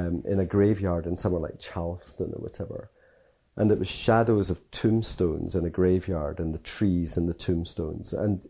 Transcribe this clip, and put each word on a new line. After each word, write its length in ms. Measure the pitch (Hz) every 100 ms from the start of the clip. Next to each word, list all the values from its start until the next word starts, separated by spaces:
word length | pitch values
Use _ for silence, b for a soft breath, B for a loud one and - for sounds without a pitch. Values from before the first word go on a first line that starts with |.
| 87
um, 160 | 85
in 140 | - 98
a 60 |
graveyard 600 | 90 101 101 98 98 87
in 100 | 85
somewhere 260 | 90 101 87
like 180 | 76 -
Charleston 720 | - 87 85 87 - - 87
or 60 | -
whatever. 480 | - - - - - b b b b b b
And 160 | - 107
it 80 | 107
was 80 | 98
shadows 600 | - - 113 117 107 95
of 200 | 90 _
tombstones 840 | - 113 113 110 - 87 78 87
in 100 | 90
a 40 | 82
graveyard 720 | 92 92 92 95 85 73 80
and 160 | 82
the 40 | 78
trees 580 | - - 104 87 82 -
and 100 | 85
the 40 |
tombstones. 800 | 82 - 85 85 - 80 82 -
And 320 | - 104 95